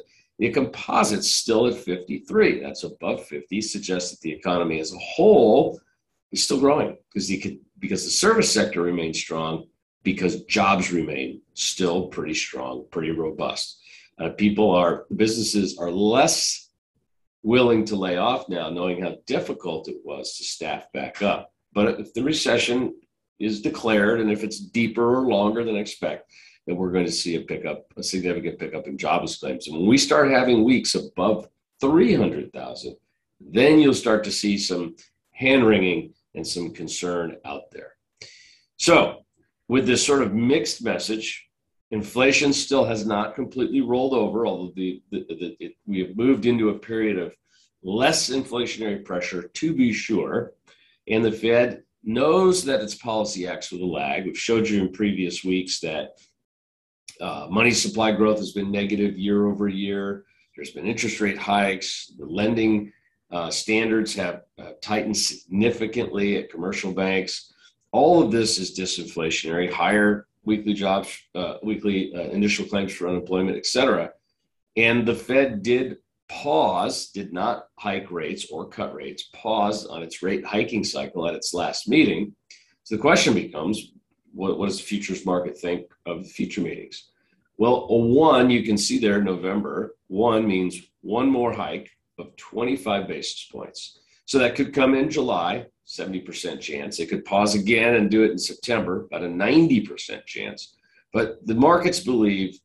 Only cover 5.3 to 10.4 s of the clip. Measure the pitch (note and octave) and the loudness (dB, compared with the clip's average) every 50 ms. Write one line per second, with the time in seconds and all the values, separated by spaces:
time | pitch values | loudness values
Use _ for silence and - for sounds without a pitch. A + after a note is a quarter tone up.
5.3 | - - A2+ G#2+ A2+ C#3+ D#3 - - - _ _ _ _ _ _ _ _ _ - | 8 8 8 8 8 6 4 2 -2 -10 _ _ _ _ _ _ _ _ _ -8
6.3 | - - - - C#3+ C3 C#3 C#3 C#3+ - G#2 G#2 - - _ _ - G#2 F#2 F#2+ | -4 -2 0 0 2 4 4 4 4 4 0 -2 -6 -12 _ _ -8 -6 -4 -4
7.3 | F#2+ - - G2 - - _ _ _ - - G#2 G2 E2 - - - - F#3 G#3+ | -4 -4 -4 -8 -10 -12 _ _ _ -10 -6 -4 -4 -4 -2 -2 -2 2 4 4
8.3 | A3 A3 - - - G#2+ F#2 F2 - F2 F2 F2 F2 F2 E2 D#2+ D#2+ - - - | 4 4 4 2 2 2 0 0 0 -2 -2 0 0 -2 -2 -4 -4 -6 -6 -6
9.3 | E2 D#2+ D#2+ D#2+ E2 E2 - _ _ _ _ _ _ _ - F#2+ - - F#2+ F2 | -6 -4 -4 -4 -6 -8 -10 _ _ _ _ _ _ _ -4 -2 -2 0 0 -2
10.3 | - - | -2 -2